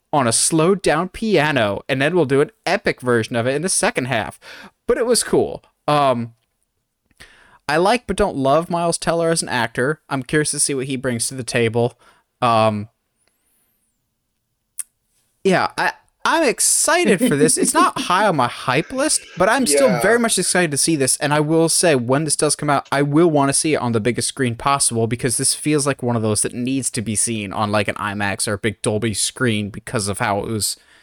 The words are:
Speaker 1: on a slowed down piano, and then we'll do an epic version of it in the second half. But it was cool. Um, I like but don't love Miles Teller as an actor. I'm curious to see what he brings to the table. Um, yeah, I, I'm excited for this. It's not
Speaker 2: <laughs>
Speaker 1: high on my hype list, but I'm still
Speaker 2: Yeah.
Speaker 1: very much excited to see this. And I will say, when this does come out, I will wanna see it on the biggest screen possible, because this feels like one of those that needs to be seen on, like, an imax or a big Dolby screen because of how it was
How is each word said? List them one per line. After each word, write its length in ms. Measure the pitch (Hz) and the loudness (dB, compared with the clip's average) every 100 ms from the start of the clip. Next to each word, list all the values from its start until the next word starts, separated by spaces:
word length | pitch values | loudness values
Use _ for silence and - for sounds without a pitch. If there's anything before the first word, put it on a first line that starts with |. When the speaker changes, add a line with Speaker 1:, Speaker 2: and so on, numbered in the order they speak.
| _ | _
Speaker 1:
on 140 | 147 120 | 0 2
a 40 | |
slowed 500 | - - 160 165 196 | 0 0 2 2 2
down 280 | 175 151 185 | 0 0 -2
piano, 760 | - 220 175 147 139 104 98 - | -6 0 2 2 2 0 -2 -4
and 140 | 135 | -2
then 140 | 143 180 | 0 2
we'll 100 | 139 | 2
do 160 | 139 | 2
an 80 | 151 - - | 0 -2 -2
epic 340 | 190 185 - | -2 -2 -2
version 340 | 123 120 113 120 | 0 0 0 -2
of 100 | 120 | -2
it 80 | |
in 80 | 139 | -2
the 80 | 180 | -2
second 360 | - 233 - 123 | 0 -2 -2 -2
half. 340 | 117 87 - - - - _ - | -2 -4 -10 -20 -20 -20 _ -2
But 100 | 254 | 0
it 80 | 240 | 2
was 160 | 233 | 0
cool. 400 | - 151 85 - _ _ - | 2 2 0 -4 _ _ -2
Um, 460 | 147 139 120 117 - _ _ _ _ _ _ _ - - _ _ _ - | 2 2 0 -4 -12 _ _ _ _ _ _ _ -20 -20 _ _ _ -2
I 80 | 156 | 2
like 300 | 190 - - | 2 2 -2
but 100 | 190 | -2
don't 180 | 196 131 | -2 0
love 360 | 135 151 175 | 2 2 0
Miles 260 | 170 170 - | -2 -2 -2
Teller 320 | - 165 165 | -2 0 0
as 140 | 165 | -2
an 60 | - | -2
actor. 520 | 123 135 - 127 160 - | -2 -2 -2 -2 -4 -6
I'm 140 | 139 | -8
curious 260 | 123 156 147 | -2 -2 0
to 80 | 151 | -2
see 140 | - | -2
what 140 | 139 135 | -4 -4
he 80 | 127 | -6
brings 300 | 131 117 - | -4 -4 -6
to 80 | 131 | -8
the 80 | |
table. 540 | 117 123 117 117 120 - _ _ _ - | -4 0 0 0 -2 -4 _ _ _ -2
Um, 480 | 123 113 110 104 104 _ _ _ _ _ _ _ _ _ _ _ _ _ _ _ _ _ _ - - _ _ _ _ _ | 2 4 2 0 -6 _ _ _ _ _ _ _ _ _ _ _ _ _ _ _ _ _ _ -16 -16 _ _ _ _ _
yeah, 280 | 190 165 104 - | 0 2 0 -2
I, 160 | 175 - _ _ | -4 -4 _ _
I'm 240 | 226 311 285 | -2 0 0
excited 720 | 190 - - - 339 349 185 | 0 0 0 0 2 2 2
for 160 | 247 139 | 2 4
this. 220 | 196 - | 2 2
It's 160 | - | 0
not 260 | 311 359 - | 2 2 0
Speaker 2:
<laughs> 20 | |
Speaker 1:
high 240 | 247 180 208 | -2 0 2
on 80 | 151 | 2
my 120 | 120 | -2
hype 440 | - - 131 - | -4 -2 -2 -2
list, 300 | 262 294 - - - | -2 -2 -2 -4 0
but 120 | 190 | 2
I'm 160 | 262 254 | 2 2
still 220 | 285 254 | 4 4
Speaker 2:
Yeah. 140 | 180 | 4
Speaker 1:
very 180 | 190 240 | 2 2
much 180 | 226 - | 2 -2
excited 320 | 175 185 170 | 0 0 0
to 60 | 143 | 0
see 180 | - 156 | 0 2
this. 220 | 131 - | 0 0
And 160 | 143 | 0
I 60 | 147 | 0
will 280 | 151 165 165 | 2 2 2
say, 260 | - 175 135 | 2 2 2
when 300 | 120 135 156 | 2 0 0
this 100 | - | 0
does 200 | 151 - | 0 0
come 140 | 147 | 0
out, 180 | 139 - | 0 0
I 100 | 139 | 0
will 280 | 147 147 175 | 2 4 4
wanna 220 | 143 139 | 4 2
see 200 | 135 160 | 2 0
it 40 | 143 | 0
on 100 | 123 | 0
the 80 | 113 | 0
biggest 280 | 113 120 - | 0 -2 -4
screen 280 | - 123 117 | -2 -2 -2
possible, 520 | 139 139 - 117 113 | 0 0 0 0 -2
because 300 | 120 131 117 | -2 -2 -2
this 180 | 135 - | -2 -2
feels 320 | 151 151 139 | 0 0 0
like 160 | 131 | -2
one 120 | 120 117 | -2 0
of 60 | |
those 200 | 110 104 | 0 0
that 100 | - | -2
needs 360 | 117 123 135 120 | -4 -4 -4 -4
to 100 | - | -6
be 140 | 107 104 | -4 -2
seen 360 | - 113 101 | -2 -4 -6
on, 180 | 95 104 | -4 0
like, 160 | 104 101 | 0 -2
an 80 | - | -4
imax 520 | 104 101 101 95 - | -6 -4 -4 -4 -4
or 60 | |
a 40 | 101 | -4
big 220 | 113 95 | -4 -2
Dolby 320 | 120 107 113 | -2 -2 -2
screen 560 | 98 - - 123 107 101 | -2 -4 -2 -2 0 -4
because 380 | - - 120 98 | -8 -6 -4 -4
of 120 | 95 | -2
how 200 | 117 101 | -2 -2
it 80 | - | -2
was 300 | 110 - - _ _ | -4 -4 -8 _ _